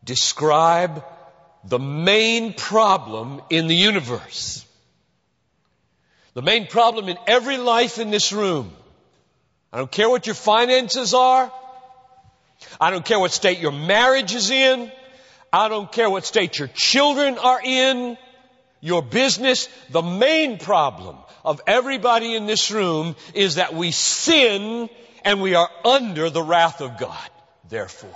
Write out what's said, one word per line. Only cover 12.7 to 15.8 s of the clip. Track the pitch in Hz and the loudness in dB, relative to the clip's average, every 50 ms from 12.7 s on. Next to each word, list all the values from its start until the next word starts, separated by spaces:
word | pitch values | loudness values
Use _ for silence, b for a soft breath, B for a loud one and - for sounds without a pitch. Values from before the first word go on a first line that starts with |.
| B B | B B
I | 151 170 | 0 0
don't | 190 180 160 | 0 -2 0
care | - 226 208 | 0 2 2
what | 185 175 | 2 0
state | - - - 196 180 180 | 0 0 0 0 0 2
your | 165 151 | -2 -6
marriage | 143 143 151 170 196 214 240 262 262 269 247 175 208 | -4 -4 -2 2 2 4 4 4 4 2 0 -4 -4
is | 240 202 190 | -4 -2 -2
in. | 262 262 269 262 262 254 240 220 - - B B B B B B B B B B | 2 2 4 4 2 2 -2 -12 -16 -20 B B B B B B B B B B
I | - 180 214 | 0 0 2
don't | 214 220 214 | 0 -2 -6